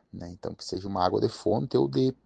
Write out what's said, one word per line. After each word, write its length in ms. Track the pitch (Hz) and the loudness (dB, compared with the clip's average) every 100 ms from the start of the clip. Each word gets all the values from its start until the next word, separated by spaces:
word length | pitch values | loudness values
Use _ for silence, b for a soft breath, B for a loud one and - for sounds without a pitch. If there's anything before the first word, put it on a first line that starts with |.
| _ | _
né? 160 | 95 87 | -12 -12
Então, 240 | 90 - | -8 -8
que 100 | - | -8
seja 220 | - 92 98 | -8 -6 -4
uma 180 | 95 | 0
água 160 | 90 104 | 2 2
de 80 | 110 | 0
fonte 480 | - - 107 139 127 | 0 0 0 2 2
ou 120 | 139 | 2
de 240 | 135 131 131 | 2 0 0